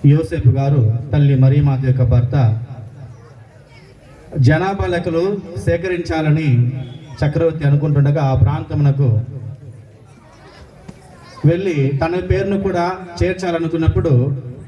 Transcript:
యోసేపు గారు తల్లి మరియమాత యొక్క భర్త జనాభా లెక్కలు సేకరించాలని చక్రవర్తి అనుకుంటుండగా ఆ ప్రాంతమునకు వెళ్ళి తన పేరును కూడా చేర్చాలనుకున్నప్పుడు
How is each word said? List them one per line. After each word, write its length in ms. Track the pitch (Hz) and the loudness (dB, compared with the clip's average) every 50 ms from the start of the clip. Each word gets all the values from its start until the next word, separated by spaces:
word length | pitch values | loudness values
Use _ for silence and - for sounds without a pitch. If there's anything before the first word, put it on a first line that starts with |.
| - | 6
యోసేపు 420 | 143 147 160 160 - 170 151 - 127 | 6 4 4 2 -2 -4 2 2 2
గారు 340 | 131 135 135 143 147 143 110 107 110 - - - | 2 2 0 0 2 2 2 0 0 -2 -4 -2
తల్లి 260 | - 147 143 139 139 131 | 0 2 4 4 4 4
మరియమాత 460 | 131 135 139 147 143 139 135 127 135 | 4 4 4 4 2 2 0 0 0
యొక్క 180 | 131 127 127 | 0 2 2
భర్త 320 | 123 - 123 120 117 - - 143 123 110 107 - - - - - - - - - - - - - - - - - - - - - - - - - - - - - - - - - - - - 156 | 2 2 2 2 2 2 0 2 2 2 0 -2 -6 -12 -14 -16 -16 -18 -18 -18 -20 -20 -20 -20 -20 -20 -20 -20 -20 -20 -20 -20 -20 -20 -20 -20 -20 -20 -20 -20 -20 -20 -20 -20 -20 -10 -2 2
జనాభా 480 | 131 131 151 165 180 196 202 196 190 | 4 4 4 4 0 -2 -2 -4 -2
లెక్కలు 380 | 185 175 170 170 180 165 165 180 196 208 196 - 180 170 - - | -2 -2 -2 -2 -2 -2 0 0 -2 -4 -6 -8 -12 -12 -4 -2
సేకరించాలని 1080 | - 170 170 175 190 180 170 170 165 165 160 156 151 147 156 156 143 120 120 123 120 - - - - - - - - - - | 0 0 0 -2 -4 -4 -4 -4 -4 -4 -2 0 0 0 0 2 4 4 4 4 2 -2 -8 -12 -12 -16 -18 -18 -18 -6 -4
చక్రవర్తి 440 | 147 147 - 165 165 165 160 - 147 | -4 -2 0 0 0 0 0 0 0
అనుకుంటుండగా 580 | 143 143 143 147 151 143 143 139 143 143 156 | 2 2 2 2 2 2 2 2 2 2 0
ఆ 120 | 143 - 135 | 0 0 4
ప్రాంతమునకు 760 | 135 - - - 160 - - 156 147 143 139 135 135 143 120 107 107 - - - - - - - - - - - - - - - - - - - - - - - - - - - - - - - - - - - - - - - - - - - - - | 4 4 2 2 -2 -4 -4 -2 0 2 2 2 2 2 2 2 0 -2 -6 -12 -14 -14 -14 -16 -16 -18 -20 -20 -20 -20 -20 -20 -20 -20 -20 -20 -20 -20 -20 -20 -20 -20 -20 -20 -20 -20 -20 -20 -20 -20 -20 -20 -20 -20 -20 -20 -20 -20 -20 -16 2 2
వెళ్ళి 520 | 147 170 185 196 190 160 143 135 135 143 139 160 | 2 2 4 -2 -2 0 0 0 0 0 -2 -2
తన 160 | 165 175 185 180 185 | -2 -2 -4 -2 -2
పేరును 300 | 190 190 196 196 202 196 | -2 -2 0 -2 -2 -2
కూడా 380 | 196 196 175 175 170 175 170 175 - - - - | -2 -2 -2 -2 -2 -4 -4 -8 -12 -14 -6 -4
చేర్చాలనుకున్నప్పుడు 1200 | 175 185 180 180 185 180 170 165 170 160 165 160 160 156 151 - - 165 135 120 127 143 143 131 - - - - - | -2 -2 -2 -4 -4 -4 -4 -2 -4 -4 -2 0 0 0 0 0 0 2 2 2 2 0 -4 -6 -10 -14 -16 -16 -18